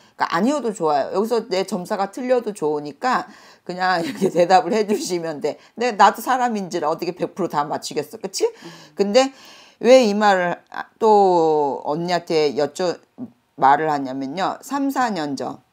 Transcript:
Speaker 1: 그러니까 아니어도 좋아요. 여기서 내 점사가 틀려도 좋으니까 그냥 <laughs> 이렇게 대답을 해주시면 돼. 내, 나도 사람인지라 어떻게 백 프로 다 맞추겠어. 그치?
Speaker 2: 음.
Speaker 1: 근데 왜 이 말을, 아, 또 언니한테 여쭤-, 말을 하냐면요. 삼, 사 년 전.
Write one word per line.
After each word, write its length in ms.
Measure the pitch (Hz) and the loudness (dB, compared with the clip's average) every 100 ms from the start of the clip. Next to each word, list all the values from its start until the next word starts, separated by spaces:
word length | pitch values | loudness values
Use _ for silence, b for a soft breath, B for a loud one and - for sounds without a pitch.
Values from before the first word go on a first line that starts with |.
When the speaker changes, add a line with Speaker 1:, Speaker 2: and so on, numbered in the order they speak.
| b - | b -6
Speaker 1:
그러니까 200 | - - | -2 0
아니어도 380 | 233 302 233 | 0 0 -4
좋아요. 400 | 190 156 147 95 | -2 0 0 0
여기서 340 | 185 220 233 160 | -2 -2 -2 -2
내 160 | 185 190 | -4 -2
점사가 460 | 196 175 202 196 | -6 -6 -4 -4
틀려도 420 | 285 247 247 226 | -4 -2 -2 -2
좋으니까 720 | 196 151 151 147 - 254 220 - B B B | -4 -4 -4 -6 -6 -2 -2 -4 B B B
그냥 380 | - 180 185 175 | -12 -4 0 0
<laughs> 40 | 277 | -2
이렇게 240 | 214 190 | -2 0
대답을 440 | 170 175 185 - | 2 6 6 4
해주시면 680 | 220 208 220 185 180 165 147 | 0 0 -2 -2 -4 -6 -6
돼. 160 | 147 - B - | -6 -6 B -6
내, 160 | 240 | -2
나도 300 | 196 202 214 | 4 4 4
사람인지라 680 | 269 254 247 214 180 170 151 | -2 0 0 -2 -4 -4 -2
어떻게 240 | 165 170 | -2 -4
백 220 | 170 165 - | -6 -6 -4
프로 120 | 175 | -4
다 160 | 151 | -2
맞추겠어. 540 | 147 143 - 147 143 110 | -2 -4 -6 -8 -8 -8
그치? 280 | - - 466 | -10 -4 -4
Speaker 2:
음. 240 | - 170 165 B - | -4 -20 -20 B -4
Speaker 1:
근데 380 | 202 233 269 B B B B B | 2 4 2 B B B B B
왜 220 | 226 262 | 6 6
이 100 | 220 | 6
말을, 480 | 202 208 185 175 - _ | 2 2 2 0 -4 _
아, 180 | - - - | -14 -14 -2
또 840 | 226 208 196 175 160 151 143 120 - | 4 6 6 4 4 2 0 -4 -6
언니한테 680 | 156 175 175 170 160 151 127 | -4 -2 -2 0 0 0 0
여쭤-, 440 | 147 - 180 - _ - 120 _ _ - | -4 -2 -4 -6 _ -16 -16 _ _ 0
말을 340 | 135 147 156 | 4 4 2
하냐면요. 680 | 147 131 135 135 170 170 - | -2 -4 -6 -8 -4 -4 -4
삼, 280 | - 277 277 | -6 -4 -2
사 200 | 269 240 | -2 -2
년 280 | 185 147 135 | -2 -4 -6
전. 240 | 127 - _ | -8 -10 _